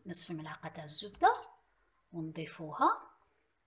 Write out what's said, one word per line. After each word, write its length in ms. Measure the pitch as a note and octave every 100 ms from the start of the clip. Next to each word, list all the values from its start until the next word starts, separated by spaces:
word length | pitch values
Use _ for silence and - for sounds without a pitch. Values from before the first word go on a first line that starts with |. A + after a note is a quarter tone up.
| F#3+
نصف 240 | E3 -
ملعقة 380 | D#3+ D#3 D#3 D#3+
تاع 160 | -
الزبدة، 480 | D3+ - G#3 - F#4+ - - - _ _ _ _ _
ونضيفوها 1000 | E3+ D#3+ D#3+ D#3+ - D#3 D#3+ D#4 A#4 - - _ _ _ _